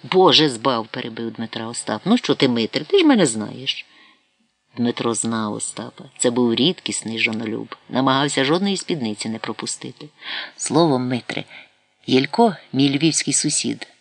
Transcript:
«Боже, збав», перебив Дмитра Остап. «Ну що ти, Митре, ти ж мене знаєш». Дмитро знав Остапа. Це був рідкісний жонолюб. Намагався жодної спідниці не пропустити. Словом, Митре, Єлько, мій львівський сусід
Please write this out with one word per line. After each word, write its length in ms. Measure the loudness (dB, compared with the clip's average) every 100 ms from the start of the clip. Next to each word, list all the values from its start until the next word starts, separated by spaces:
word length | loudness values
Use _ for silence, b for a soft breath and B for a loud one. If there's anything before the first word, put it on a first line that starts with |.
«Боже, 460 | 2 6 6 6 2
збав», 380 | 2 0 0 -4
перебив 460 | -10 -10 -8 -8
Дмитра 340 | -8 -10 -8 -8
Остап. 360 | -8 -6 -4
«Ну 120 | 2 0
що 180 | 2
ти, 140 | 2 2
Митре, 360 | 2 0 -4
ти 140 | 0 4
ж 60 |
мене 220 | 6 6 4
знаєш». 600 | 0 -8 -8 -8 -8 b b b b b b _ _ _ -2
Дмитро 380 | -2 0 -2
знав 380 | -2 -2 -2 -4
Остапа. 520 | -6 -8 -10 -14 -14 -20 0
Це 120 | 0
був 240 | 4 2
рідкісний 640 | 2 0 0 -8 -8 -6 -4
жонолюб. 580 | -4 -4 -6 -8 -10 -16 -4
Намагався 560 | 0 2 2 2 0
жодної 320 | 0 2 0 -2
спідниці 520 | -4 -4 -4 -6 -8
не 100 | -6
пропустити. 680 | -8 -8 -10 -10 -12 -16 -20 B B B B -10
Словом, 520 | 0 2 4 2 0
Митре, 360 | -4 -4 -10 -10 B B B B _ 2
Єлько, 500 | 2 2 4 2 2 -6
мій 260 | 0 2 2
львівський 360 | 0 0 -2
сусід 540 | -2 -2 -2 -4 -6 -12 _